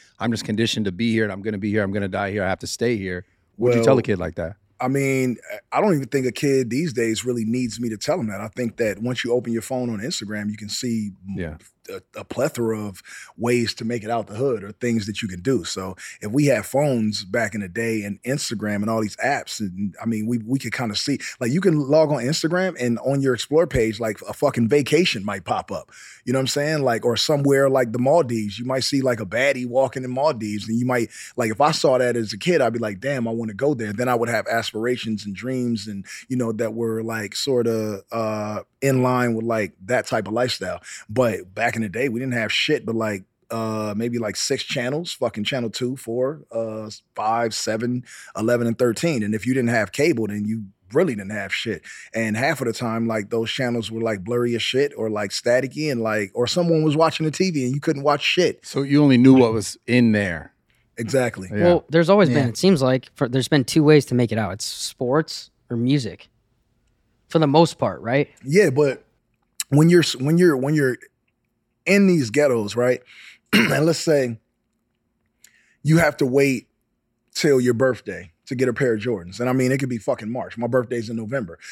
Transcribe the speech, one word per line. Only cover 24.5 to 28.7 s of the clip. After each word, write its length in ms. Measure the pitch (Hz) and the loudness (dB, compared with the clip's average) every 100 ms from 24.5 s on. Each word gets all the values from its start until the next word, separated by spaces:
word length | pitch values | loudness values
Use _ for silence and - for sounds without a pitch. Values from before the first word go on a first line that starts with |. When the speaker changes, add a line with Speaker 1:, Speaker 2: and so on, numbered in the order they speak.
| 120 113 | 2 4
Speaker 2:
vacation 560 | 147 135 151 185 110 | 4 4 4 2 0
might 200 | 101 104 | -6 -6
pop 260 | - 107 - | -4 -4 -4
up. 220 | 85 - - - - | -8 -10 -20 -20 -10
You 80 | 127 | -2
know 60 | 131 | 0
what 60 | |
I'm 20 | 131 | 0
saying? 340 | 143 147 156 | 0 0 2
Like, 200 | 131 110 | 0 2
or 120 | 123 110 | 0 0
somewhere 500 | - 147 139 139 139 | 0 2 4 4 4
like 240 | 131 120 | 2 0
the 60 | 120 | 0
Maldives, 600 | 131 170 131 113 104 101 | 4 4 2 -2 -4 -6
you 60 | |
might 200 | 120 | -4